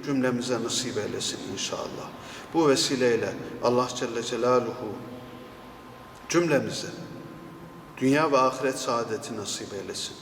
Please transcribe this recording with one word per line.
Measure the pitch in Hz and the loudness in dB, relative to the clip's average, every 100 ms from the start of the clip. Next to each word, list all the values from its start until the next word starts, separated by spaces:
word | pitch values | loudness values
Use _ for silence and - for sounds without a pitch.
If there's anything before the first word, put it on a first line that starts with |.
cümlemize | - 139 127 120 117 120 | 0 2 2 2 0 0
nasip | 113 - 123 104 | 0 -2 -2 -2
eylesin | 104 98 - 101 98 | -2 -2 -4 -4 -8
inşallah. | 98 - 87 - - - - - - - | -6 -4 -4 -6 -8 -10 -12 -14 -14 -2
Bu | 165 151 | 4 6
vesileyle | 131 - 135 123 113 101 87 82 - | 6 4 4 4 4 0 -4 -8 0
Allah | 120 123 123 - | 4 4 2 -2
Celle | 127 117 | -2 -2
Celaluhu | 120 120 123 127 113 107 107 98 - - - - - - - - - - - - - | -2 2 6 4 4 -4 -6 -8 -10 -12 -14 -16 -16 -16 -18 -18 -18 -18 -18 -16 0
cümlemize | 165 170 139 110 - - - - - - - - - - - - - | 2 6 4 2 -4 -6 -10 -12 -12 -14 -14 -16 -16 -16 -16 -16 0
dünya | 131 143 156 | 4 6 6
ve | 135 | 6
ahiret | 131 127 135 131 | 6 4 0 0
saadeti | - 117 110 110 - 110 | 0 0 0 -4 -4 -6
nasip | 98 - 107 | -6 -6 -6
eylesin. | 101 92 95 - - | -8 -6 -6 -8 -10